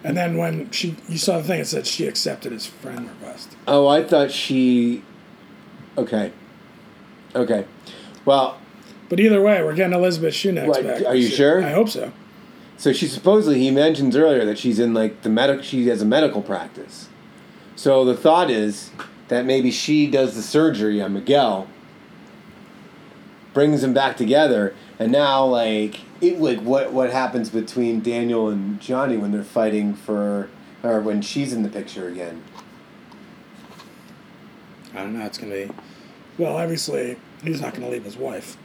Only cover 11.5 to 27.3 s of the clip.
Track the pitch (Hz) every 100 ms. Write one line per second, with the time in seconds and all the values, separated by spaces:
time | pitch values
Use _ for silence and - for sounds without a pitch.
11.5 | 175 165 156 220 131 117 - - - -
12.5 | - - - 143 135 160 127 - 214 175
13.5 | 135 131 135 156 147 135 123 160 139 107
14.5 | 107 123 107 120 113 110 104 - 110 135
15.5 | 139 - 135 120 110 107 123 131 104 98
16.5 | 95 82 - - - - - - - -
17.5 | - - - 143 135 127 123 156 165 175
18.5 | 117 107 101 - - - - - 123 127
19.5 | 131 123 113 - 151 147 135 131 107 107
20.5 | 147 160 120 107 104 98 98 98 139 123
21.5 | 98 95 - - - - - - - -
22.5 | - - - - - - - - - -
23.5 | - 151 147 131 127 131 123 110 139 151
24.5 | 117 101 - - - 113 135 143 135 135
25.5 | 123 113 110 107 104 - - - 175 156
26.5 | 117 110 135 131 127 127 127 127